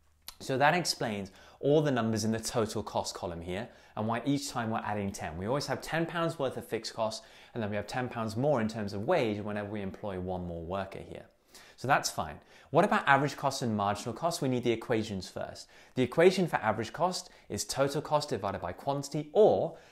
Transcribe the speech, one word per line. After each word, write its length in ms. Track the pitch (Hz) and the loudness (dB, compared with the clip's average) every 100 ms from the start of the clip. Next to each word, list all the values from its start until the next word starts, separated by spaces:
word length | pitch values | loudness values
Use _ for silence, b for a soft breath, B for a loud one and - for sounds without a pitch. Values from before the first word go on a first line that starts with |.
| _ _ - - | _ _ -20 -10
So 180 | - 131 | -2 4
that 160 | 147 | 4
explains 560 | 175 160 - 123 101 95 B B B | 4 0 -2 -2 -4 -6 B B B
all 220 | 139 151 | 4 4
the 100 | 151 | 4
numbers 320 | 123 113 113 | 2 2 2
in 80 | 110 | 0
the 80 | 113 | 0
total 420 | 113 123 107 110 | 0 0 0 -2
cost 320 | 101 110 - | -4 -4 -4
column 280 | - 95 82 | -6 -6 -6
here 260 | 85 92 120 B B B | -6 -6 -6 B B B
and 120 | 110 | -2
why 120 | 117 135 | -2 0
each 220 | 139 - | -2 -2
time 200 | 127 110 | -4 -2
we're 100 | 110 | -2
adding 340 | 104 107 98 | -2 -4 -4
ten. 260 | 98 92 80 | -4 -8 -4
We 80 | 98 | -2
always 220 | 143 143 | -2 -2
have 120 | 180 | -6
ten 240 | - 156 | -2 -2
pounds 320 | 165 175 165 151 | -2 -2 -2 0
worth 200 | 131 117 | -4 -4
of 100 | - | -6
fixed 280 | 113 - | -6 -4
costs, 300 | - 110 110 B B B | -4 -4 -4 B B B
and 80 | 123 | -6
then 80 | 104 | -4
we 60 | 104 | -4
have 100 | 101 | -4
ten 220 | 131 123 | -4 -4
pounds 280 | 117 110 107 | -4 -4 0
more 240 | 143 131 | 2 2
in 60 | 107 | 2
terms 260 | 113 98 | -2 -4
of 140 | 98 120 | -2 2
wage 320 | 175 113 104 | 2 2 0
whenever 300 | 104 104 101 | -4 -4 -4
we 140 | 107 | -6
employ 360 | 95 - 104 92 | -6 -8 -6 -6
one 300 | 90 90 87 | -4 -4 -4
more 140 | 85 | -6
worker 360 | 82 95 95 - | -4 -4 -4 -8
here. 280 | 85 - - _ _ B B B | -12 -14 -18 _ _ B B B
So 100 | 120 | 2
that's 240 | 160 - | 2 2
fine. 300 | - 80 69 - B B | -4 -6 -8 -18 B B
What 160 | 147 202 | 4 6
about 200 | 214 - | 4 6
average 300 | 135 143 - | 6 4 0
cost 240 | 139 - | -2 0
and 160 | 120 107 | 0 2
marginal 380 | 101 104 120 | 2 0 -4
cost? 260 | 110 170 165 | -4 -2 0
We 80 | 135 | 0
need 160 | 127 | 2
the 80 | 123 | 2
equations 560 | 113 - 113 104 95 - | 0 0 0 0 -4 -6
first. 400 | - - - - B B | -8 -10 -12 -18 B B
The 80 | - | 0
equation 440 | 127 - 180 190 165 | 2 8 8 8 2
for 100 | - | 2
average 380 | - 117 113 | 2 0 -2
cost 340 | - 175 185 - B B | 0 0 -2 -10 B B
is 160 | 101 - | -6 -2
total 340 | - 139 147 | 0 2 0
cost 300 | - 151 - | 0 0 0
divided 320 | - 101 95 | -2 -2 -4
by 100 | 87 | -6
quantity, 560 | 90 - 143 139 156 147 | -6 -4 -2 -2 -6 0
or 420 | - 202 98 160 - B | 6 6 6 0 -6 B